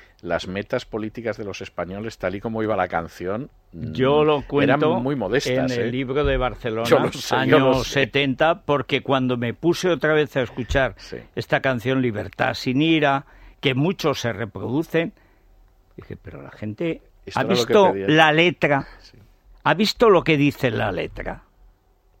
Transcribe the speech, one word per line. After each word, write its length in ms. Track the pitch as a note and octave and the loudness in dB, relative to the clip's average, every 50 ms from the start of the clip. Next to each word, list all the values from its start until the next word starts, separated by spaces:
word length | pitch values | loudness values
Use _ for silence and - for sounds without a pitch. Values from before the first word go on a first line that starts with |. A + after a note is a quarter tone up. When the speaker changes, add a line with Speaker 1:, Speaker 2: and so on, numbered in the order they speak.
| - - _ _ | -20 -20 _ _
Speaker 1:
las 260 | - F2 E2+ E2 - F#2 | -6 -4 -2 -2 -2 -4
metas 380 | F2+ G2 G#2 - - B2 - | -6 -8 -6 -4 -4 -6 -4
políticas 500 | - - A2 G#2+ A2 - - A2+ A2+ G2+ - | -6 -8 -8 -8 -8 -10 -6 -6 -6 -6 -6
de 60 | A2+ | -8
los 160 | G2+ F#2 - | -10 -10 -10
españoles, 560 | G2 - - - F2 E2+ F#2 G2+ G#2+ A2+ - - | -12 -12 -8 -8 -8 -8 -8 -8 -10 -10 -8 -6
tal 180 | - F#2 F#2 | -4 -4 -4
y 40 | G2+ | -4
como 200 | G2 A#2 A2 A2 A2 | -6 -6 -4 -2 -2
iba 120 | G#2+ A2 | 0 0
la 120 | G2 F#2 F2+ | 0 0 0
canción, 640 | - E2+ E2 D#2+ - - F2+ F2+ G2 A2+ C#3+ - - _ _ _ - | 0 -4 -4 -4 -8 -8 -6 -6 -6 -6 -8 -10 -16 _ _ _ -12
mm, 180 | E2+ G2 A2 | -10 -10 -8
Speaker 2:
Yo 320 | D#2+ A#2+ B2+ C3 C#3+ D3+ D3+ | -2 0 2 4 4 4 4
lo 200 | D#3 D3+ C#3+ B2+ | 4 2 0 -2
cuento 300 | - - C#3+ C#3+ C#3 C3 D3 D3+ D3+ | -2 0 2 4 4 4 2 2 2
Speaker 1:
eran 140 | E3+ F#3+ A#3+ | 0 0 -2
muy 120 | - D3 | -2 -2
modestas, 560 | C3+ G#2+ F#2 A2 C#3 - D3 B2+ C3 C3 C3 | -2 -2 0 0 0 0 0 0 0 0 0
Speaker 2:
en 80 | B2+ A#2+ | -2 -2
el 60 | A2+ A#2 | -2 -2
Speaker 1:
¿eh? 40 | |
Speaker 2:
libro 320 | A#2+ B2+ C#3 B2 C3 C#3+ D3 | -2 -4 -4 -2 -2 0 0
de 140 | C#3 C3+ C3 | 0 0 0
Barcelona, 500 | B2+ B2 G#2+ - - A#2+ A2 A2 A2+ A#2+ | 0 -2 -4 -4 -6 -4 -4 -2 2 4
Speaker 1:
Yo 120 | E3 C3+ | 4 4
lo 120 | D3 C3+ | 4 0
sé, 240 | - C#3+ B2 - A#2+ B2+ C3 C3 | -4 -6 -6 -4 -2 0 2 4
yo 120 | C#3 D3+ | 4 6
lo 60 | C3+ C3 | 6 4
Speaker 2:
años 160 | C3 C3 A#2+ - | 4 2 0 0
Speaker 1:
sé. 140 | - C#3+ | 0 0
Speaker 2:
setenta, 600 | C3+ - - C#3 C#3+ C#3 B2+ - D#3 D#3+ E3+ E3 | 0 2 2 0 0 0 2 2 2 2 2 0
porque 400 | - - D3 C#3 B2+ - D3 B2+ | -2 -2 -2 0 0 -2 -2 -2
cuando 340 | G#2 - C#3 C3+ B2+ B2+ B2+ A#2+ | 0 0 0 0 0 0 -2 -2
me 160 | A#2+ A#2 A2 | -2 -4 -4
puse 360 | - - E3 F3 - - F#3 | -2 0 0 0 2 0 0
otra 240 | E3+ C3+ - D3+ D#3 | 0 0 0 0 2
vez 220 | D3+ D3+ C#3 - C#3+ | 2 0 0 -2 -2
a 60 | B2 | -4
escuchar 500 | - - C3 A#2+ - - C#3 C3+ A#2+ F#2+ - | -2 -4 -8 -6 -2 0 0 0 0 -4 -8
Speaker 1:
Sí. 200 | - - - B1 A1+ - _ | -14 -14 -14 -14 -16 -10 _
Speaker 2:
esta 240 | - A#2 - D#3 C#3 | -10 -4 -2 -2 0
canción, 400 | - C3+ C3 A#2+ G2+ B2+ C3 C3 | 2 0 0 0 0 0 0 2
Libertad 520 | B2+ B2 G#2 G#2 G2 F#2 - - - A#2+ A#2 | 0 0 -2 -4 -6 -8 -4 -2 -2 -2 -2
sin 280 | - - C3 B2 C3+ | -2 -4 -2 0 2
ira, 440 | D#3 E3 E3 D#3 D3+ C#3 C#3 C#3 C#3 - - - - - - _ | 2 4 4 4 4 2 2 0 -2 -8 -16 -20 -20 -20 -16 _
que 140 | - C#3+ C3 | -2 0 0
muchos 460 | B2 C#3+ F3 G3 - - D#3 C3 - | 2 0 0 0 0 -2 -2 -2 0
se 100 | - A#2+ | -2 -4
reproducen, 840 | A2 F#2+ A#2 G2+ - G2 G2+ A2 A#2+ D3 E3 - - E3 E3 - - _ _ _ _ _ _ _ _ _ _ _ _ _ _ _ _ - | -4 -4 -6 -8 -8 -8 -6 -4 -4 -4 -4 -2 -2 -2 -2 -2 -6 _ _ _ _ _ _ _ _ _ _ _ _ _ _ _ _ -20
dije, 180 | - - - - | -18 -16 -18 -16
pero 200 | - - - C#3 | -16 -18 -18 -18
la 100 | C#3 C3 | -18 -20
gente 500 | - - - G#2+ G#2 - E3+ E3 D#3+ - - _ _ _ - | -16 -12 -12 -12 -8 -6 -6 -6 -6 -8 -12 _ _ _ -18
Speaker 1:
Esto 140 | - - B2 | -6 -4 -2
Speaker 2:
ha 40 | C3 | 0
Speaker 1:
era 60 | A2 | 0
lo 60 | - | 0
que 80 | - A#3+ | 0 2
Speaker 2:
visto 260 | - - G#3+ G3 F3+ - | 4 6 6 6 6 4
Speaker 1:
pedía. 140 | G2 F#2+ - | 0 0 2
Speaker 2:
la 240 | D3+ D#3 D#3+ D#3 | 4 6 6 6
letra, 560 | D3+ D#3 E3+ F3+ D3+ - - D3+ C#3+ C#3 C3+ - - - | 6 4 2 2 2 0 0 0 0 0 -2 -6 -14 -20
Speaker 1:
Sí. 180 | - - - - - - _ _ _ - - - _ | -20 -20 -20 -20 -20 -20 _ _ _ -20 -20 -4 _
Speaker 2:
ha 100 | C#3 D#3 | 0 2
visto 360 | E3 G#3+ G3 - - B3 A3+ | 2 0 0 2 4 6 6
lo 140 | G3 E3+ C#3 | 6 6 4
que 140 | - D#3+ C#3+ | 4 2 4
dice 320 | C#3+ C#3+ B2+ - - B2+ | 4 2 2 0 -2 -2
la 200 | A2 A2+ A#2 G#2 | 0 0 -2 -2
letra. 520 | F#2 - - - - - - - F2+ F#2 - _ _ _ - - _ _ _ _ _ _ _ _ _ _ | -2 -4 -6 -8 -10 -10 -10 -10 -10 -12 -14 _ _ _ -20 -20 _ _ _ _ _ _ _ _ _ _